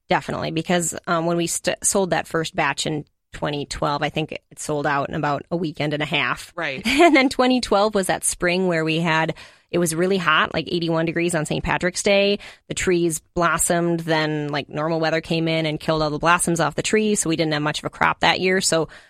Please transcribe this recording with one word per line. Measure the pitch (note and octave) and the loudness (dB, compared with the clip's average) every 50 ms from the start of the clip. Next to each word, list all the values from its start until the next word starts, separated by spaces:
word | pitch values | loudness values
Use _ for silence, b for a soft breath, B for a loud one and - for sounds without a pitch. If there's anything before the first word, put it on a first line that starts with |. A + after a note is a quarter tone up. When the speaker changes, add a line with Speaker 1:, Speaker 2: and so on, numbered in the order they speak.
| _ - | _ -2
Speaker 1:
Definitely. | D3 D#3+ - - - - - D#3 | -2 -2 0 -2 -6 -4 -4 -4
Because, | E3 D#3+ D#3+ - F3+ F3 E3+ D#3+ - - - | -4 -4 -2 0 0 0 0 -2 -6 -6 -4
um, | - F3 E3 D#3+ | -2 -2 0 0
when | E3+ F3 E3+ | 0 0 0
we | E3+ | -2
st-, | E3+ - - - - - - - | -2 -4 -4 -4 -4 -4 -2 -2
sold | - - G3+ F#3+ F3 | 0 0 2 0 0
that | D#3+ D#3 - | 0 -2 -2
first | - - E3 D#3+ - - | -2 -4 -4 -4 -4 -2
batch | - D#3 C#3 C#3+ - - | -2 0 0 0 -2 -2
in | D3+ D#3 D3+ D3 _ _ _ _ _ - | -4 -4 -4 -6 _ _ _ _ _ -12
twenty | - D#3+ D#3 D3 C#3+ C#3 | -6 -6 -4 -4 -4 -6
twelve, | - - - D#3+ D3+ D3 C#3+ D3+ | -6 -6 -4 -2 -2 -2 0 -2
I | D3 | -2
think | - D#3 D#3 - - | -2 -2 -4 -4 -6
it | - _ _ - - | -12 _ _ -18 -12
sold | - - D3+ D3 C#3+ | -6 -4 -4 -2 0
out | D3+ C#3+ C#3 C3+ - | 0 0 0 -2 -2
in | - | -4
about | D#3+ C#3+ D3 C#3+ C3+ - - | -2 -2 -2 -2 -2 -4 -4
a | F3 | -4
weekend | E3+ F#3+ D3+ D3+ - C#3+ D3+ D3+ | -4 -4 -4 -4 -4 -4 -2 -2
and | D3 D3+ | -2 -4
a | |
half. | C#3 E3 C#3+ C3 B2 D3 - - - - | 0 0 0 0 0 -2 -4 -8 -14 -10
Speaker 2:
Right. | F3 E3 D3 C3 C3 F#3+ | -8 -8 -6 -6 -6 -4
Speaker 1:
<laughs> | |
And | A3+ C4+ C#4+ E4+ E4+ C#4 | 0 4 6 6 6 6
then | C4+ C4 C4+ | 6 4 4
twenty | - - B3+ B3+ B3+ B3+ A#3 | 2 2 2 2 2 2 0
twelve | - G#3+ G3 G3+ A3 - | 2 2 2 2 2 2
was | G3+ F#3 - | 0 0 0
that | E3 - - | -2 -2 -2
spring | - - - F3 F3 F3 F#3 F#3+ F3+ | -4 -4 -2 0 0 2 2 2 2
where | E3+ D#3+ D#3+ | 0 0 0
we | D#3+ D#3+ D#3+ | 0 0 0
had, | E3+ E3+ D#3 D#3+ D#3+ E3 D#3+ B B B B B B B | 2 2 2 2 0 0 -2 B B B B B B B
it | - F3 | 0 0
was | F3 D#3+ D#3+ | 0 0 0
really | D#3+ F3+ F#3 G3 F#3+ | 0 0 2 2 2
hot, | E3+ D#3 D#3 E3 G#3 - - | 2 4 4 4 4 2 -2
like | - E3 - | -4 -4 -2
eighty-one | - F3 E3+ E3 E3 D#3+ E3 | -4 -2 -2 0 0 0 0
degrees | E3 D#3 E3+ E3+ F3 E3+ | 0 0 0 -2 0 0
on | D#3 D3+ | -2 -2
Saint | - D#3 D#3 - | -2 -4 -4 -2
Patrick's | - C#3+ D3+ - F3+ F3+ - - | -2 -2 0 0 -2 -2 0 2
Day. | G#3+ G3 G3 G3+ G3+ G3+ G3+ B B B B B - | 2 4 4 4 2 0 -2 B B B B B -10
The | - | -8
trees | - - F#3+ F3+ E3+ E3+ E3+ D#3 - - _ - | -4 0 2 2 2 2 0 0 -2 -8 _ -2
blossomed, | F3 E3+ E3 D#3 E3 - - - E3+ E3+ E3+ E3+ E3 | 0 0 2 2 2 0 2 2 2 2 2 0 0
then, | E3 D#3+ D#3+ D#3 D#3 D3+ D#3 D3+ D3 D3 | 0 0 0 0 2 0 -2 -2 -4 -4
like, | D3 C#3+ - - | -4 -6 -6 -6
normal | - D3+ D3+ E3 E3+ D#3+ | -6 -4 -2 -2 0 0
weather | D#3+ D#3 D#3+ D#3+ D#3+ | 0 0 0 -2 -2
came | - E3+ E3 E3 E3 | -2 -2 0 0 0
in | D#3+ D#3+ D#3+ | 0 0 0
and | D#3 D3+ D#3 | -2 -2 -4
killed | - - D#3+ D#3 D#3 | -2 0 0 0 0
all | D3+ | 0
the | D3 D3 | -2 0
blossoms | - E3 F3 F3 - F#3 E3+ E3 | 2 4 4 4 4 2 0 0
off | D#3+ C#3+ D#3 | 0 -2 -2
the | - - | -2 -2
trees, | - - A3 G#3+ G#3+ G#3 - | 0 0 2 2 2 0 0
so | - D#3+ | 0 0
we | E3 | 0
didn't | D#3 E3 D#3 D3+ | 0 0 0 -2
have | D3 D3 | -2 -2
much | D3+ D#3+ - | -2 -4 -4
of | - | -6
a | D#3 | -8
crop | - - D#3 D#3+ D#3+ - | -4 0 0 0 0 2
that | - E3 E3 - | 2 2 2 2
year. | F3+ F#3 F#3 F#3+ | 2 0 0 2
So, | F3+ - E3 E3 D3+ - B B B | 0 2 0 0 0 -2 B B B